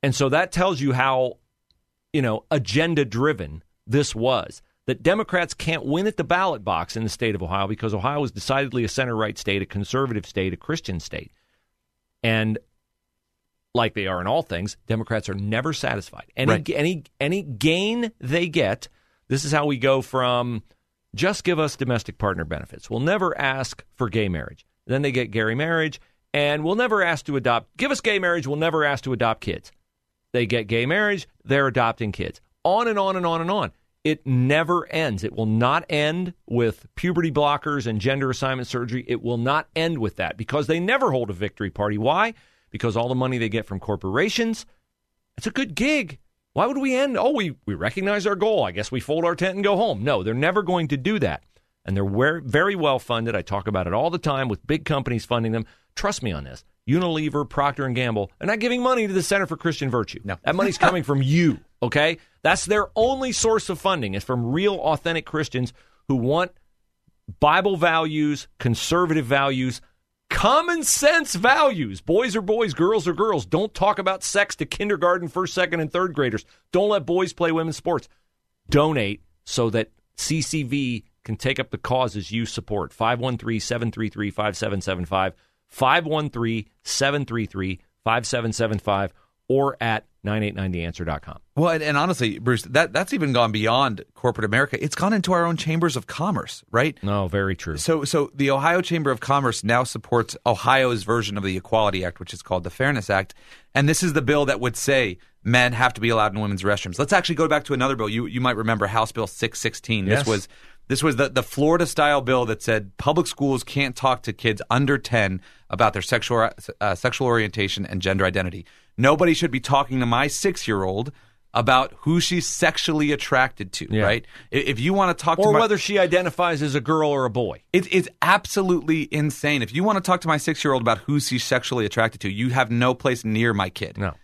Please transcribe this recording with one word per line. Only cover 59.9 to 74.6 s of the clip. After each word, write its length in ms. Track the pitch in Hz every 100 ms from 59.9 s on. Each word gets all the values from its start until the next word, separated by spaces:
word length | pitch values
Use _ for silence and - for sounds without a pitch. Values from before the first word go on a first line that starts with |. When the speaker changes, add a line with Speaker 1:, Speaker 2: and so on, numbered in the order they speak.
| 120 104 -
Speaker 2:
No. 140 | 101 90
Speaker 1:
That 120 | -
money's 220 | 170 196 165
coming 260 | - 180
from 200 | 147 139
you, 360 | 131 160 170 123 _ _
okay? 360 | 123 147 156 165 _ _
That's 240 | 156 165 170
their 220 | 214 202
only 380 | - 233 269 262
source 380 | 214 226 220 -
of 100 | 180
funding 320 | 190 180 107
is 100 | 98
from 300 | - 127 117
real, 220 | 143 202
authentic 500 | 190 - 151 170 165
Christians 480 | - 156 156 131 123 - _ _ _
who 80 | 135
want 360 | 120 151 180 - _ _ _ _ _ _ - 92
Bible 380 | 147 170 190 185
values, 680 | 170 160 160 156 151 143 - _
conservative 640 | 127 117 - 170 175 156
values, 560 | 123 139 139 131 127 120 - _ _ _ _
common 540 | - 208 277 349 339
sense 520 | 294 - 285 339 294
values. 680 | 180 226 277 294 196 120 95
Boys 340 | - 180 254 202
are 60 |
boys, 320 | 190 214 220
girls 340 | 143 175 220 160
are 60 |
girls. 320 | 160 220 180 101
Don't 260 | 160 214
talk 260 | - 196 202
about 240 | 190 190
sex 320 | - 202 202
to 100 | -